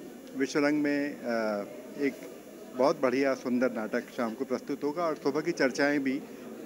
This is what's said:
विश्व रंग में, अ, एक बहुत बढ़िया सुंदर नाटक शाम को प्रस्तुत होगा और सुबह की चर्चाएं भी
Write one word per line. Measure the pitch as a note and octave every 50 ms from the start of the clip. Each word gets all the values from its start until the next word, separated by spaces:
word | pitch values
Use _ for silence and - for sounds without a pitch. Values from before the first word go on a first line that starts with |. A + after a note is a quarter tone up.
| - - - - - - -
विश्व | C3 C3+ C#3 - D#3+ C#3+
रंग | C#3+ D3+ D3+ D3
में, | D3 C#3+ C#3+ C#3+ C#3+ C#3 A#2+
अ, | B2 A#2+ A#2 A2+ A2+ G#2+ G#2 G2+ G2+ - - - - - - D3
एक | C#3+ C#3 B2 - - - - - - - - - - - -
बहुत | - B2+ D3 E3 D3+
बढ़िया | C#3 B2+ A#2+ C3+ C#3 C3+ C3
सुंदर | C3 - C3 A#2+ B2 B2+ B2+ A2+
नाटक | A#2 A2 G#2 - B2
शाम | - - - - B2 A2+ A2
को | G#2+ C3
प्रस्तुत | - B2+ A2+ - - D3 B2 -
होगा | C#3+ D3 E3+ F3
और | E3 D3+
सुबह | - - C#3+ C3+ D#3
की | D#3 E3 D#3
चर्चाएं | - D3 C3 A#2 C#3 C#3+ C#3+ C#3+ D3
भी | C3+ C3+ C3 D3 - - - - - - - - -